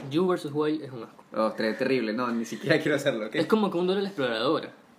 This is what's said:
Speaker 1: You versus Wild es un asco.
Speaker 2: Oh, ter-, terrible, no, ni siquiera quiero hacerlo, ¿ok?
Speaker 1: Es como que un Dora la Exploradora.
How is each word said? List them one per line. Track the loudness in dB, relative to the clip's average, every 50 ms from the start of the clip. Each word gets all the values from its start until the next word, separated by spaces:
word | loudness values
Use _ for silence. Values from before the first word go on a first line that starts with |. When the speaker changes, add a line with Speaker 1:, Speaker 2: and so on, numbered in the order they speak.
| -8 -4
Speaker 1:
You | 0 2 2 2
versus | 2 0 -2 -4 -2
Wild | -2 0 0 0 -2 -4
es | -8
un | -12 -12 -12
asco. | -14 -16 -20 -18 -8 -2
Speaker 2:
Oh, | 0 0 0
ter-, | 0 0 0 0 0 0
terrible, | 0 2 2 2 2 0 0
no, | -2 -2 -2
ni | -2 -2 -2
siquiera | -4 -6 -4 0 2 2 2
quiero | 2 2 0
hacerlo, | 0 2 0 0 0 -2 -2
¿ok? | 0
Speaker 1:
Es | 0 2 4
como | 4 2 2 2
que | 0 0
un | 0 2
Dora | 2 0
la | 0 -2
Exploradora. | -2 -2 0 0 0 0 2 2 0 0 -2 -6 -12 -18 -20 -20 -20